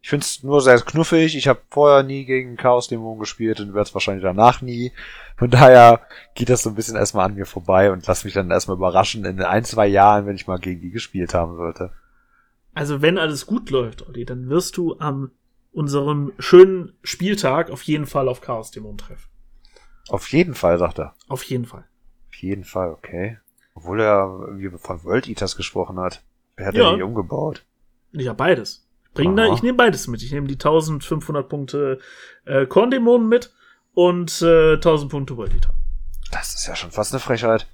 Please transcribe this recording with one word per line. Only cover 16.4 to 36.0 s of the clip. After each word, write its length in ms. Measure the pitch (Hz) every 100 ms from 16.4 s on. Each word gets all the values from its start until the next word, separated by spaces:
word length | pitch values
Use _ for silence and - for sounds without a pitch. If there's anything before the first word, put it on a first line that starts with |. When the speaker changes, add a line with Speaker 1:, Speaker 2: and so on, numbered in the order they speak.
| - 180 190 185 170 _
Speaker 2:
Spieltag 680 | - - 180 202 135 143 165
auf 100 | 127
jeden 220 | - 156 139
Fall 220 | 143 131
auf 140 | 123
Chaos-Dämonen 560 | - 117 107 117 107 104
treffen. 320 | - - - _ _ - _ _ _ - -
Speaker 1:
Auf 180 | 98 -
jeden 200 | 147 180
Fall, 240 | 127 87 85
sagt 220 | 85 -
er. 160 | 76 _ _
Speaker 2:
Auf 140 | 131
jeden 220 | - 127 117
Fall. 200 | - - _ _ _ -
Speaker 1:
Auf 60 | -
jeden 300 | 95 98 90
Fall, 240 | 92 90
okay. 460 | 78 - 85 98 113 _ _ _
Obwohl 280 | - 80 104
er 380 | 107 101 95 92 104
irgendwie 220 | 98 98 87
von 260 | - 90
World 240 | 82 113 -
Eaters 280 | 107 95 -
gesprochen 420 | - 95 90 92
hat. 220 | 90 - _ _ _ -
Wer 100 | 98
hat 80 | 95
Speaker 2:
Ja. 160 | 165
Speaker 1:
er 60 | 175
die 40 |
umgebaut? 600 | 143 208 180 123 117 110 _ _ _ _ _
Speaker 2:
Ich 160 | 160 127
hab 100 | 110
beides. 500 | 147 147 104 - _ _ _ -
Bring 200 | 175 196
da, 100 | 226
Speaker 1:
Aha. 80 |
Speaker 2:
ich 100 | 120
nehm 140 | 240 247
beides 300 | 233 151 -
mit. 140 | 117
Ich 100 | -
nehm 160 | 143 139
die 100 | 135
tausendfünfhundert 920 | 147 160 156 147 - 156 156 147 135
Punkte, 500 | 147 135 143 139 131 - - - - -
äh, 200 | 139 135
Korn-Dämonen 600 | 175 233 262 233 247 220
mit 220 | 240 - _ _ _ _ -
und, 460 | 180 175 170 -
äh, 340 | 170 165 156 156
tausend 320 | 165 156 143
Punkte 260 | 147 135 120
World 180 | 101 -
Eater. 180 | - - - -